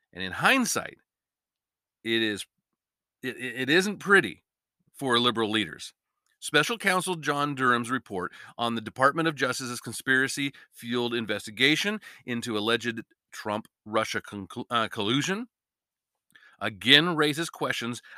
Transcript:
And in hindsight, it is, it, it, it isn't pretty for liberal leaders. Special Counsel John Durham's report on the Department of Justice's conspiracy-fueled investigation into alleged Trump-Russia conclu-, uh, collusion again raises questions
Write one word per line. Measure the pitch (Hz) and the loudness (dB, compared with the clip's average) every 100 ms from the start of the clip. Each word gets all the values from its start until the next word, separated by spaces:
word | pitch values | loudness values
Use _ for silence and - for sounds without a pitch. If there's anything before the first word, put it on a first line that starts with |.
| _ | _
And | 90 | -8
in | 95 | -6
hindsight, | 90 175 262 233 107 - - _ _ _ _ _ _ _ _ _ _ | 0 4 4 2 -2 -6 -12 _ _ _ _ _ _ _ _ _ _
it | 113 113 | 0 2
is, | 110 98 - _ _ _ _ _ _ _ | 2 -2 -8 _ _ _ _ _ _ _
it, | 127 117 | -10 -8
it, | 127 120 | -6 -4
it | 131 | 2
isn't | 170 196 175 | 4 2 -2
pretty | 160 196 107 - _ _ _ _ _ | 0 2 0 -6 _ _ _ _ _
for | - 135 120 | -6 2 4
liberal | 120 113 107 | 4 2 0
leaders. | 110 90 - - - _ _ _ _ | 0 -2 -6 -16 -18 _ _ _ _
Special | - 147 147 233 | 0 0 2 0
Counsel | 202 185 185 170 | 0 0 0 -2
John | 147 143 147 135 | -2 0 -2 0
Durham's | 131 120 117 | 2 2 0
report | 127 - 95 90 - - - | -4 -4 -6 -6 -10 -14 -4
on | 117 113 | -2 -2
the | |
Department | 107 127 135 151 165 | -4 4 4 4 0
of | |
Justice's | 139 131 123 123 120 | 0 -2 -2 -6 -8
conspiracy-fueled | - 110 131 131 135 - 139 - - - 120 120 120 | -8 -6 2 2 2 -2 -6 -8 -20 -14 -4 0 0
investigation | 117 107 104 - 104 135 151 208 214 - - | 0 -2 -4 -4 2 4 4 0 -4 -8 -14
into | - 117 113 107 | -8 -6 -2 0
alleged | 107 117 120 113 - _ _ | 2 2 0 -6 -10 _ _
Trump-Russia | - 107 107 - _ 107 110 110 104 | -10 -4 -4 -6 _ -4 -2 0 -4
conclu-, | - 101 95 120 - | -6 -10 -10 -10 -2
uh, | 120 107 | -2 0
collusion | 117 104 135 156 202 240 _ _ _ _ _ _ _ _ - - - | -2 0 0 0 -4 -8 _ _ _ _ _ _ _ _ -20 -20 -8
again | 104 98 110 143 175 156 | -8 0 6 8 8 2
raises | 151 143 165 | 2 0 -4
questions | - 139 - 120 120 - | -4 -4 -2 -4 -6 -10